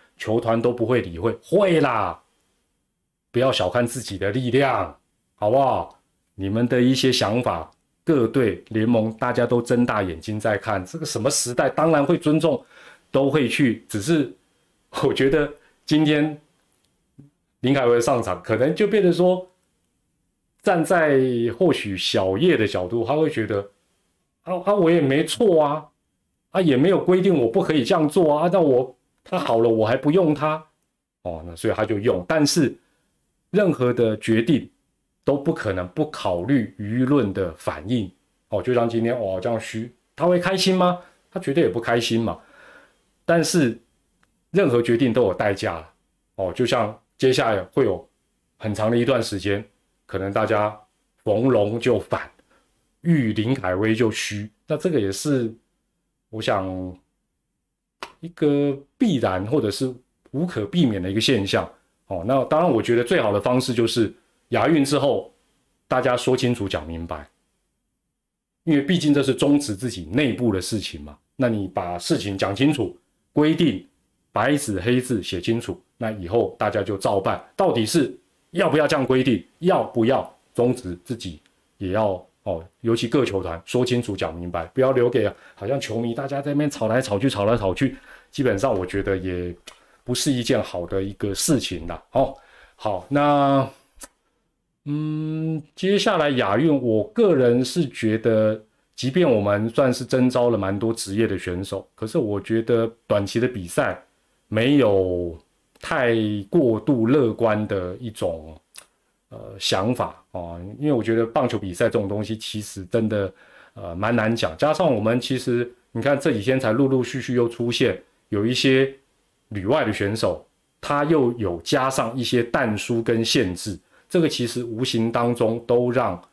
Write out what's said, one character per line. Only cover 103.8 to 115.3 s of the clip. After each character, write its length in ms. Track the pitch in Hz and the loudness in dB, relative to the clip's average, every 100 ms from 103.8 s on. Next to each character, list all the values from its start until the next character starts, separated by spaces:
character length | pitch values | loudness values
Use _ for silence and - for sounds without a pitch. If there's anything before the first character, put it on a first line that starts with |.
| 120 90 - _ _ _ _ | -2 -4 -12 _ _ _ _
没 300 | 107 123 143 | 0 2 4
有 600 | 110 98 92 90 87 80 _ _ _ _ | 4 4 2 -2 -4 -8 _ _ _ _
太 340 | - 160 120 113 107 104 98 | -4 0 2 2 0 -4 0
过 300 | 175 127 110 | 2 2 2
度 300 | - 131 110 | 0 2 4
乐 240 | 151 117 | 4 2
观 340 | 104 117 107 107 | 2 0 2 -2
的 300 | 98 90 92 | -4 -6 -8
一 120 | 120 | -12
种， 480 | - 95 82 80 78 _ - - _ _ _ _ | -6 -4 -4 -10 -20 _ -20 -20 _ _ _ _
呃， 260 | 110 107 104 | -20 -18 -8
想 340 | - 98 107 | -2 0 0
法 320 | 127 117 - _ | -2 -4 -8 _
哦， 300 | 92 85 85 92 113 | -12 -12 -12 -14 -6
因 80 | 151 | 0
为 60 | |
我 100 | 131 | 0
觉 140 | 107 113 | 2 0
得 100 | 113 | 0
棒 220 | 151 123 | -2 -2
球 100 | 110 | -4
比 160 | 95 | -6
赛 120 | 87 117 | -2 0
这 120 | 117 | 0
种 80 | 98 | -2
东 160 | 104 | -4
西 160 | 104 110 | -6 -8
其 220 | - 107 | -8 -10
实 240 | 101 101 | -10 -12
真 240 | 92 117 110 | -4 -2 0
的， 260 | 104 98 - - - - | 0 -2 -8 -20 -20 -20
呃， 180 | - 95 | -16 -12
蛮 220 | 85 107 | -4 -2
难 220 | 120 110 113 | 0 0 0
讲。 200 | 98 80 | -4 -2
加 160 | 143 | 0
上 220 | 156 170 | 2 2
我 60 | 113 | 2
们 200 | 104 123 | 2 0
其 160 | - | -2